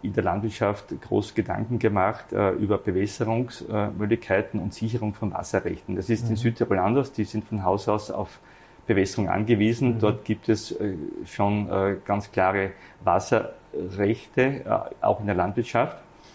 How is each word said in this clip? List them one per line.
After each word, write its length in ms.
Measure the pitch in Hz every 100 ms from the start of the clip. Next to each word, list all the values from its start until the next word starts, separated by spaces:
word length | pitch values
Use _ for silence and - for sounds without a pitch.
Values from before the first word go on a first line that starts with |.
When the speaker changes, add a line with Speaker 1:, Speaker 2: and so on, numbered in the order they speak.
Speaker 1:
in 100 | 107
der 120 | 101
Landwirtschaft 720 | 95 92 110 - 104 104 - -
groß 340 | - 104 104
Gedanken 440 | - 107 98 110 120
gemacht, 540 | 113 101 95 113 -
äh, 180 | - 101
über 260 | 90 101 101
Bewässerungsmöglichkeiten 1800 | - 90 104 - 110 113 123 - - 107 104 107 104 117 - 98 - 107
und 120 | 101
Sicherung 400 | - 113 113 107
von 180 | 101 104
Wasserrechten. 640 | 90 90 98 87 82 - 92
Das 120 | 98
ist 140 | 113
in 60 | 117
Speaker 2:
Mhm. 60 | 110
Speaker 1:
Südtirol 420 | 120 117 120 98
anders, 340 | 92 123 131
die 120 | -
sind 200 | 104 107
von 200 | - 107
Haus 240 | 92 98 -
aus 220 | 107 -
auf 280 | - 98 - - - - - -
Bewässerung 420 | 101 95 - 98
angewiesen. 640 | 95 107 110 107 117 131 113
Speaker 2:
Mhm. 20 |
Speaker 1:
Dort 240 | 104 107
gibt 240 | - 104 -
es, 240 | 110 -
äh, 220 | - 104 87 - - -
schon, 420 | - 101 104 104
äh, 260 | 95 98 95 -
ganz 240 | 101 -
klare 380 | - 92 98 95 - - -
Wasserrechte, 1400 | 92 87 - 113 - - - - 90 92 101 113 - - 131 139
äh, 400 | - 107 - -
auch 160 | 101 104
in 60 | 104
der 80 |
Landwirtschaft. 640 | 90 90 101 113 117 139 - - - -